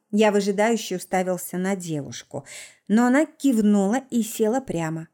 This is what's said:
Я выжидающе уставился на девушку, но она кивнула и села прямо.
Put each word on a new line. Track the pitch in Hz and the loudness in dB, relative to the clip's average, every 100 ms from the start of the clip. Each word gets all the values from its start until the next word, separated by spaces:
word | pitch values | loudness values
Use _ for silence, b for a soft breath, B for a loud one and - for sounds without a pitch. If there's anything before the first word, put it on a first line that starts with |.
| _ | _
Я | 208 214 | 2 4
выжидающе | 202 196 196 214 226 - 185 | 4 2 2 2 0 -2 -8
уставился | - 185 185 180 - 180 | -2 -2 0 -4 -6 -4
на | 185 196 | -4 -4
девушку, | 175 151 139 - - 135 B B B B - | -4 -6 -6 -12 -12 -14 B B B B -2
но | 208 | 2
она | 247 262 311 | 4 2 0
кивнула | - 277 220 208 202 196 247 262 | 0 0 2 4 4 2 -2 -2
и | 240 | -4
села | 214 - 214 254 | -4 -2 0 0
прямо. | 254 170 160 160 165 | -4 -4 -4 -6 -10